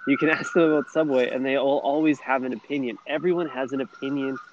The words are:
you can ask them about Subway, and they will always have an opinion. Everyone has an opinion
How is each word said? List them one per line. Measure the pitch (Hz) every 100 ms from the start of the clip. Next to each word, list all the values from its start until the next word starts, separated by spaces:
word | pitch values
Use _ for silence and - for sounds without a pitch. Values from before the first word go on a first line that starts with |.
| -
you | 139
can | 156
ask | 156 -
them | 180 165
about | 151 -
Subway, | 160 156 131 123
and | 131
they | 135 135
will | 135 143
always | - 147 156 143
have | - 131
an | 127
opinion. | 117 - 143 127 110 -
Everyone | 147 170 175 160
has | 127 131
an | 135
opinion | 127 - 135 139 135 131 -